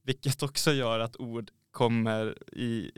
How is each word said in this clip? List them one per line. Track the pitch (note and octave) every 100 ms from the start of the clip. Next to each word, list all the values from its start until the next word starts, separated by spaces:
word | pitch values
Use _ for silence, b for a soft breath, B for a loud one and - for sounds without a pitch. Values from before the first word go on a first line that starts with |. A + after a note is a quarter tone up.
vilket | - C3 C#3+ C3+
också | C#3+ - -
gör | C#3 A#2+ A2+
att | A2+ -
ord | B2 A#2 G#2+ - _
kommer | - A#2+ A#2 A2+ A2 A2 - -
i | - A#2+ A#2 D#2